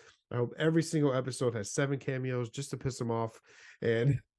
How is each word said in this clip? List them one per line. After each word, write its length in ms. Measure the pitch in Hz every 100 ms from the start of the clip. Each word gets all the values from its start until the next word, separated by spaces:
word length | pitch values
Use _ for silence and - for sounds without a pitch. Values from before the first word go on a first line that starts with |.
| - _ _
I 60 | 120
hope 160 | 117 -
every 240 | 156 165
single 300 | 160 160 143
episode 400 | 127 127 - 127
has 180 | 110 104
seven 280 | - 139 135
cameos 500 | - 131 127 123 117
just 220 | - 139
to 60 | 135
piss 220 | 135 123
him 120 | 117
off. 280 | 113 113 - _ - - -
And 360 | 117 113 131 - -